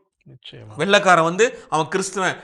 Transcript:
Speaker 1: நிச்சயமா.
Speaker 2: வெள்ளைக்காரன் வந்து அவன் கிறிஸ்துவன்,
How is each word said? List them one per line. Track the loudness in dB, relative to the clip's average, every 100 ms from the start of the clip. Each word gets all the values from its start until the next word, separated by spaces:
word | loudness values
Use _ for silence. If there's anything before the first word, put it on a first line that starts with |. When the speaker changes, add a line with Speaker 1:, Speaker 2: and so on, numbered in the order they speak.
| _ _ _
Speaker 1:
நிச்சயமா. | -20 -20 -20 -16 -8
Speaker 2:
வெள்ளைக்காரன் | 0 2 4 2
வந்து | 2 0 0 -2 -6
அவன் | -6 -4
கிறிஸ்துவன், | -4 -6 -4 -4 -6